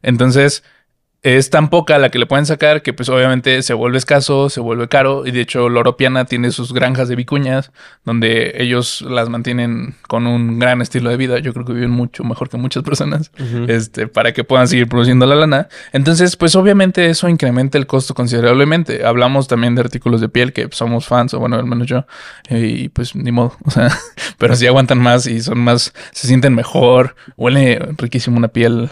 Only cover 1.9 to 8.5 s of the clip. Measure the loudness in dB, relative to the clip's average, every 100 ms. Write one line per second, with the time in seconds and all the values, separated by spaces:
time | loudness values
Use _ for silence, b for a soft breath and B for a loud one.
1.9 | 2 4 0 0 0 0 2 2 2 -2
2.9 | -6 -2 2 2 0 0 0 0 -2 0
3.9 | -2 2 0 2 0 0 -4 -6 -4 0
4.9 | 2 2 -2 -4 -4 -4 0 0 2 0
5.9 | 0 0 0 -2 -2 -2 -4 -6 -2 -2
6.9 | -2 -2 -4 -4 -4 -2 -4 -6 B B
7.9 | B -6 -2 0 0 -2